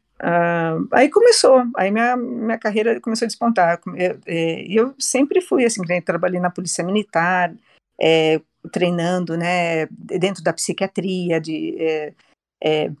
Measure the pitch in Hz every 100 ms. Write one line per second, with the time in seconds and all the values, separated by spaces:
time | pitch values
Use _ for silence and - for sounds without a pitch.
0 | _ _ 170 175 170 170 165 160 180 -
1 | 294 415 480 453 - 262 240 - 190 214
2 | 240 254 240 240 220 226 220 214 220 233
3 | - 220 233 - 233 226 170 170 - 180
4 | 180 - - 165 165 165 - 214 254 269
5 | - 269 285 381 359 311 240 208 170 180
6 | - 170 180 180 175 180 180 - 175 208
7 | 208 160 175 185 175 165 _ _ _ -
8 | 160 160 160 156 - _ - - 175 175
9 | 170 180 170 165 170 180 170 160 156 -
10 | - 180 185 180 160 160 - 165 190 -
11 | 185 185 175 165 156 156 160 - 160 156
12 | 151 - _ _ _ _ 156 156 156 147